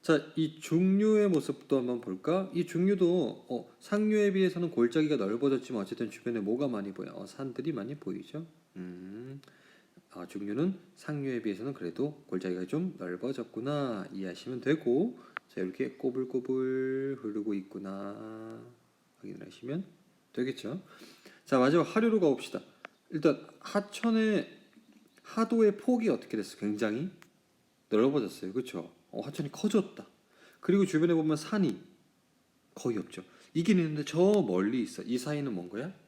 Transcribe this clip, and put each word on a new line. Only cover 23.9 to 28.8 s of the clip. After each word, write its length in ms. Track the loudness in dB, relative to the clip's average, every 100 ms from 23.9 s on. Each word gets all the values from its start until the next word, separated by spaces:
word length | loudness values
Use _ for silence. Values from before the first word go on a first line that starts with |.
| -4 0 2 4 2 -2 -12 _ -20 _ -20 _ _
하도의 560 | -8 -2 2 6 6 6
폭이 320 | 2 2 4
어떻게 260 | 0 0 -4
됐어? 220 | -4 -4
굉장히 520 | -4 0 0 0 -4 -8 -20 _ _ _ _ _ _
넓어졌어요. 640 | 4 4 4 -2 -6 -6
그쵸? 400 | -4 -4 -8